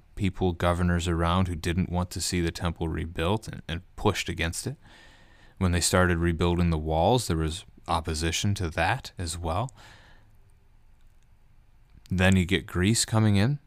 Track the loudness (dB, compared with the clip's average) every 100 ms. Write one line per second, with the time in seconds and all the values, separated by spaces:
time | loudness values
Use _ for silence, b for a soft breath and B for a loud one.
0 | -12 -4 -4 0 -2 2 0 2 2 2
1 | 0 0 2 2 0 -2 -2 -2 0 -2
2 | -4 -4 -2 0 -2 -2 -4 -4 -4 -4
3 | -6 -4 -2 -2 -6 -14 -8 -10 -10 -2
4 | 0 0 -6 -4 -4 -4 -8 -10 B B
5 | B B B B B B 0 2 2 4
6 | 4 2 0 2 0 2 2 2 0 2
7 | 2 2 0 -2 -2 -6 -14 -16 -4 -2
8 | -2 -4 -2 -2 -2 -2 -4 -2 -2 -2
9 | -6 -10 -8 -6 -4 -4 -6 B B B
10 | B B B -20 -20 -20 -20 -20 -20 -20
11 | -20 -20 -20 -20 -20 -20 -20 -20 _ -20
12 | -4 2 6 6 4 0 -2 0 2 2
13 | 0 2 4 4 2 0